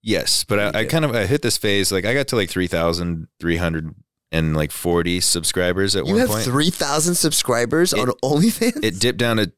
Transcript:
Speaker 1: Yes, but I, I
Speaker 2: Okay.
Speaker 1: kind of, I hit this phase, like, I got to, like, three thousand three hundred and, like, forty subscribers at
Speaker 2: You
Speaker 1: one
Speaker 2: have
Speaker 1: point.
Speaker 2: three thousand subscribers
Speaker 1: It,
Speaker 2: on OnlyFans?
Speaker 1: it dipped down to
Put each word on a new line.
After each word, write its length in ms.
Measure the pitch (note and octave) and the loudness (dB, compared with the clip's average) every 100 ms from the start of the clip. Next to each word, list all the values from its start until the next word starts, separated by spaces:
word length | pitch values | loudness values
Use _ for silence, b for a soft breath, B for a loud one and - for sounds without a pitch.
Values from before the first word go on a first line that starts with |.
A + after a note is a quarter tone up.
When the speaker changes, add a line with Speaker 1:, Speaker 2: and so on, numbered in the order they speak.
Speaker 1:
Yes, 420 | A2 F#2+ - - | 0 0 0 -2
but 160 | - G#2 | 0 0
I, 40 | |
I 40 | G#2 | 0
Speaker 2:
Okay. 160 | G#2+ A2 | -2 0
Speaker 1:
kind 180 | D#3+ D3+ | 0 0
of, 100 | A#2 | 0
I 120 | G2 | 0
hit 160 | C#3+ | 0
this 140 | A#2+ - | 0 -2
phase, 340 | G#2+ G2+ F#2 | 0 2 2
like, 140 | G2 F#2+ | 0 0
I 80 | C3+ | -2
got 120 | C3+ | 0
to, 60 | A#2+ | 0
like, 140 | F#2 | 0
three 180 | - F2+ | -2 -2
thousand 600 | E2+ E2+ E2+ F2 E2 D#2 _ | 0 0 0 -2 -6 -8 _
three 180 | E2+ E2+ | -2 0
hundred 360 | F2 D#2+ D#2 - _ _ _ | 0 -2 -8 -14 _ _ _
and, 260 | E2 D#2+ D#2 | -2 0 0
like, 140 | D2+ | -2
forty 500 | - F2 F2 E2+ F2 | -2 0 0 2 0
subscribers 760 | E2+ F2 D#2+ - F2+ F2+ G2 G2 | 0 0 -2 0 0 0 0 0
at 120 | - | 2
Speaker 2:
You 60 | |
Speaker 1:
one 60 | G3+ | 0
Speaker 2:
have 80 | B3+ | 2
Speaker 1:
point. 140 | G#2+ | 0
Speaker 2:
three 280 | C3 C3 D#3+ | 0 0 0
thousand 420 | - C#3+ D3 E3 F3 | -2 -2 0 0 0
subscribers 760 | D#3+ - - A#2 A#2+ D#3 F3 | 0 0 0 0 2 2 2
Speaker 1:
It, 60 | - | 2
Speaker 2:
on 80 | B2 - | -2 -2
OnlyFans? 600 | C3 D3 A3 - A3+ D4 | 0 4 2 2 -2 0
Speaker 1:
it 160 | A2 F#2+ | -4 0
dipped 200 | A2+ A2+ | -2 0
down 180 | A#2+ A2 | 0 2
to 140 | G#2+ | 0